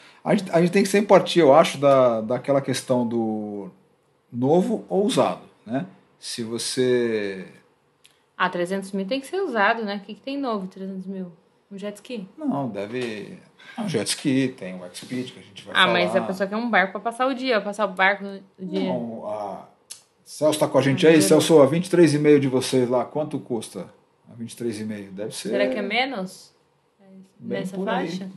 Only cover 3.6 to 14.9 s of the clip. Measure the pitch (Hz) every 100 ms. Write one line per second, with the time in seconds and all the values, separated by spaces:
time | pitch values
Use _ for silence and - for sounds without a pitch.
3.6 | 95 - _ _ _ _ _ 120 131 170
4.6 | 240 220 - 185 202 139 101 85 - _
5.6 | 104 123 185 - _ _ - - 113 117
6.6 | - 131 127 123 117 110 101 95 85 -
7.6 | _ _ _ _ _ _ _ - 185 175
8.6 | 175 196 190 196 196 269 269 370 370 233
9.6 | 202 233 214 202 196 208 - 277 269 214
10.6 | 185 190 190 190 185 190 180 165 _ _
11.6 | _ 202 208 202 - 240 185 - 294 139
12.6 | 131 98 104 127 117 107 101 92 _ _
13.6 | - - 214 117 101 - 147 131 131 131
14.6 | 92 92 87